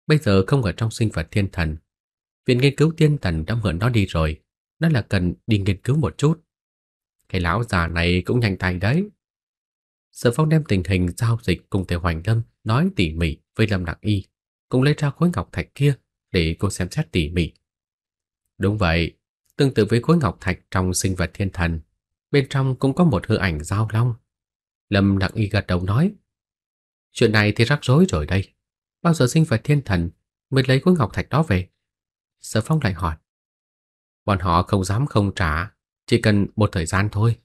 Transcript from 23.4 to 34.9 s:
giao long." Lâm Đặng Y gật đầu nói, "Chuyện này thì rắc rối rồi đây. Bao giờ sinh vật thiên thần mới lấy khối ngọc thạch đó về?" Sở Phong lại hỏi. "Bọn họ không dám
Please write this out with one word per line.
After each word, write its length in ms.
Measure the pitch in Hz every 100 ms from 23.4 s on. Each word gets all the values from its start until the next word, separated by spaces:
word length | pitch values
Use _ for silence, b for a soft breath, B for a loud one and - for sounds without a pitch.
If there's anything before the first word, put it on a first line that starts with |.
| 92 76
giao 240 | 78 101 107
long." 220 | 107 123 117 _ _ _ _ _ _ _
Lâm 300 | 101 98 98
Đặng 160 | 95
Y 140 | 110 101
gật 180 | 104 -
đầu 160 | 90
nói, 320 | 92 113 185 214 _ _ _ _ _ _ _ _ _
"Chuyện 200 | - 117
này 200 | 107 104 104
thì 80 |
rắc 140 | 117 147
rối 240 | - 139 185
rồi 180 | 82 73
đây. 220 | 98 - _ _ _ _ _
Bao 120 | 170
giờ 120 | 160 127
sinh 180 | 165
vật 160 | 160 110
thiên 180 | - 147
thần 280 | - 90 85 - _ _ _
mới 140 | 135 127
lấy 140 | 135
khối 140 | 180
ngọc 180 | 180 107
thạch 160 | - -
đó 140 | 131
về?" 260 | 160 90 90 _ _ _ _ _ _ _
Sở 200 | - 107
Phong 160 | - 160
lại 100 | 117
hỏi. 240 | 85 85 80 _ _ _ _ _ _ _ _ _ _
"Bọn 140 | - 92
họ 240 | 90 85
không 220 | - 101
dám 220 | 92